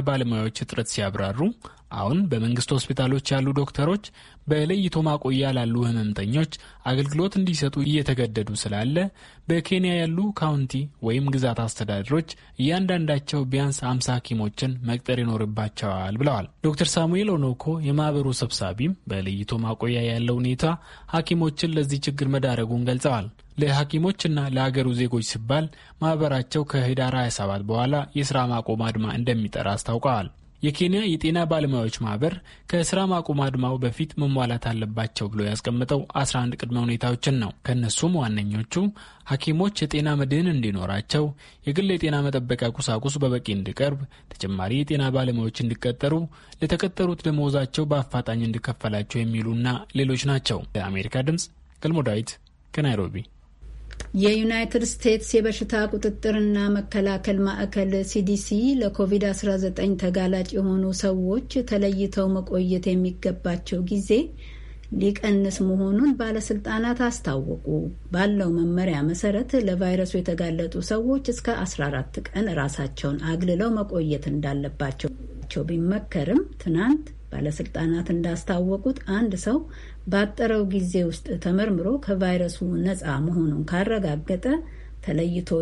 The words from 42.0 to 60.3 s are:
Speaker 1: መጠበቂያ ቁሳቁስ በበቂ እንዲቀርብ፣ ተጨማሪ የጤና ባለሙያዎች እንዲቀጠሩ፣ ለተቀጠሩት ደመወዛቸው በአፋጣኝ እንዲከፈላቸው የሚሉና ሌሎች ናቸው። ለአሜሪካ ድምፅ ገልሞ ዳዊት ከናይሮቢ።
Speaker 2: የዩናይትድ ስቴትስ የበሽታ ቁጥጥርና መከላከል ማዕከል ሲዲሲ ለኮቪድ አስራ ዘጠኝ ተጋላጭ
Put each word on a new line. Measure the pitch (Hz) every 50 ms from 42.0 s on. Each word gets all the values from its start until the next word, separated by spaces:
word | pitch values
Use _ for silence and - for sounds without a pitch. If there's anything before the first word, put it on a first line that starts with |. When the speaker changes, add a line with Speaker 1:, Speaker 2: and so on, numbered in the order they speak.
| 165 156 147 143
Speaker 1:
መጠበቂያ | 143 143 135 131 123 123 123 120 127 117 117
ቁሳቁስ | - - - 113 110 131 139 139
በበቂ | 147 139 127 123 123 - -
እንዲቀርብ፣ | 101 98 95 - - - 139 143 139 135 139 - - - - -
ተጨማሪ | - - - 95 98 92 92 101 117
የጤና | 139 147 143 156 139 135 131
ባለሙያዎች | 127 131 127 127 120 117 113 113 - -
እንዲቀጠሩ፣ | 120 117 117 - - 123 117 - - 143 160 165 170 156 - - - - -
ለተቀጠሩት | - 160 147 175 165 208 190 - - 185 175 170 - -
ደመወዛቸው | 165 151 147 143 143 139 143 131 127 - 156 156
በአፋጣኝ | 147 147 139 127 - - 123 - - 113 117
እንዲከፈላቸው | 117 113 110 117 - 127 120 - - 113 104 104 104 - - 120
የሚሉና | 113 113 113 113 110 113 113 117 120 123 123 - - - -
ሌሎች | 135 139 131 131 123 139
ናቸው። | 143 139 131 - - 113 87 - -
ለአሜሪካ | - 104 92 98 98 95 98 110 - 131 131
ድምፅ | 151 165 170 - - - - - - - -
ገልሞ | - 156 170 160 131
ዳዊት | 123 104 107 117 - - - - - - - - - -
ከናይሮቢ። | 156 147 139 117 101 92 82 101 95 - - - - - - - - - - - - - - - - - - -
Speaker 2:
የዩናይትድ | 190 196 208 214 220 220 226 226 226 226 226 - 233 233
ስቴትስ | 233 - - - 240 220 214 - -
የበሽታ | - 220 208 220 208 - 220 - 233 214 214
ቁጥጥርና | 208 - 208 - 208 208 - - 220 214 214 208 208 208 202 202 202
መከላከል | 202 202 202 - - 208 202 202 196 185 190 208 196 196
ማዕከል | 196 196 202 202 202 202 - 208 190 190 196 196 190
ሲዲሲ | 190 - 214 190 196 202 196 - - 208 208 240 269 277
ለኮቪድ | 254 214 202 196 - 202 185 202 202 208
አስራ | 202 190 - 208 202 190
ዘጠኝ | 190 190 185 185 - 190 202 190
ተጋላጭ | 180 185 180 180 190 185 185